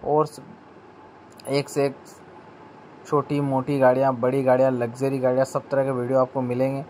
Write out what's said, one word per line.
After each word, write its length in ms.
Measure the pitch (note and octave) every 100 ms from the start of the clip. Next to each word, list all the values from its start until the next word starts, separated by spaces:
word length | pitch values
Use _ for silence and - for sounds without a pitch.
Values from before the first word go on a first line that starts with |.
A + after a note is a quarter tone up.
और 220 | C3 D3+ D3+
स-, 140 | - - - - - - - - - - - -
एक 200 | C#3 C#3
से 160 | D3+ C#3
एक 100 | C3 - - - - - - - - - - -
छोटी 340 | C#3+ C3+ C#3+
मोटी 360 | C#3+ C3 C3 C#3+
गाड़ियाँ, 360 | C3 C3 C3+
बड़ी 280 | B2 B2+ C3+
गाड़ियाँ, 280 | C3 B2+ C3
luxury 480 | B2+ A#2+ A#2+ C3+ C3+
गाड़ियाँ, 260 | B2+ B2+
सब 240 | C3 C#3 -
तरह 160 | C3+
के 60 | C3+
वीडियो 280 | B2+ B2 C3
आपको 220 | B2+ C#3
मिलेंगे। 440 | B2 B2 C3 C3+ D#3